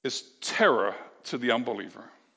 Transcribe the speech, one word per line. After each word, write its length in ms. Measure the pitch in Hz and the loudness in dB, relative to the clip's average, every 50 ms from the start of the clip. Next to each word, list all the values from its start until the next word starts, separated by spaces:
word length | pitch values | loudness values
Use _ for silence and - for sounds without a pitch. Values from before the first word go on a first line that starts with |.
| - | -8
is 220 | 127 - - - - _ _ | -6 -6 -6 -10 -12 _ _
terror 560 | - - - - 220 185 131 110 98 101 95 - - - - - - | -10 -6 0 4 4 6 6 4 2 0 -2 -6 -12 -18 -20 -18 -12
to 120 | - - 127 | -8 -6 -2
the 140 | 120 123 113 | 0 2 2
unbeliever. 520 | 117 123 123 113 101 92 82 - 101 110 - - _ _ _ _ | 2 0 -2 -4 -6 -8 -10 -14 -18 -20 -20 -20 _ _ _ _